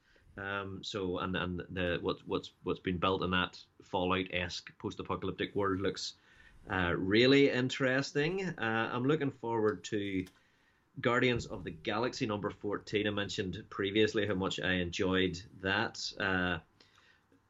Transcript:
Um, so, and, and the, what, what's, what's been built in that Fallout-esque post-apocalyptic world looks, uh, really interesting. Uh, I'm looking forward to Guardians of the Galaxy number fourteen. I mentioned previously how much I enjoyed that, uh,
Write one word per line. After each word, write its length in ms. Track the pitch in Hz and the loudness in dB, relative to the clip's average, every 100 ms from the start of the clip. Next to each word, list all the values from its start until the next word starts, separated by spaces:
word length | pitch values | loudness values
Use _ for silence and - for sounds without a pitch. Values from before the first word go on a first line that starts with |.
| _ _ - - | _ _ -18 -10
Um, 420 | 98 101 98 95 | -6 -4 -6 -8
so, 360 | - 107 90 87 | -8 -4 -2 -2
and, 180 | 92 92 | 0 0
and 260 | 90 87 - | -2 -4 -6
the, 280 | 92 87 85 | -2 0 0
what, 160 | 95 - - | 0 -4 -2
what's, 260 | - - _ | -4 -4 _
what's 180 | - 87 | -4 -2
been 180 | 95 87 | -2 2
built 240 | 95 95 | 2 2
in 100 | 90 | 2
that 260 | 92 90 - - - | 0 0 -6 -20 -20
Fallout-esque 880 | - 98 90 92 92 90 87 - - - | -4 0 2 2 0 -2 -4 -6 -12 -8
post-apocalyptic 760 | 104 - 92 90 98 87 95 101 | -8 -6 -6 -4 -4 -4 -4 -2
world 240 | 98 95 | 0 0
looks, 340 | 98 92 - - - - - - - | -2 -4 -8 -10 -20 -20 -20 -16 -4
uh, 220 | 95 87 85 | 0 0 0
really 540 | 95 107 131 139 139 | 2 6 8 8 6
interesting. 920 | 127 127 - 131 135 139 143 151 190 185 - | 4 0 0 0 0 -2 -2 -2 -2 -4 -2
Uh, 320 | 113 113 113 | 0 0 0
I'm 140 | 123 127 | 0 2
looking 240 | 156 139 | 2 0
forward 520 | - 113 117 107 95 | -4 -2 2 2 2
to 400 | - 107 101 95 92 - _ _ _ _ _ - | -2 -4 -2 -2 -4 -10 _ _ _ _ _ -2
Guardians 460 | 123 123 127 117 - | 2 4 4 2 -2
of 180 | 104 | -8
the 60 | 92 | -10
Galaxy 560 | 80 110 107 123 - 120 | -6 -4 0 -2 -2 -2
number 240 | 104 104 | -2 -4
fourteen. 560 | 101 104 98 - 104 104 | -4 -4 -4 -2 0 0
I 40 | |
mentioned 520 | 101 98 101 95 90 - | 0 -2 -2 -4 -4 -8
previously 560 | - 98 104 107 110 101 | -4 2 4 4 4 0
how 80 | |
much 260 | 92 95 - | 0 0 0
I 120 | 92 | 0
enjoyed 640 | 90 87 87 95 92 92 85 - - | 0 0 0 2 4 2 0 -10 -4
that, 380 | 95 98 113 - - - | 0 0 0 -4 -8 -2
uh, 400 | 101 92 90 85 - _ - _ - _ _ _ | 0 2 2 -2 -6 _ -20 _ -20 _ _ _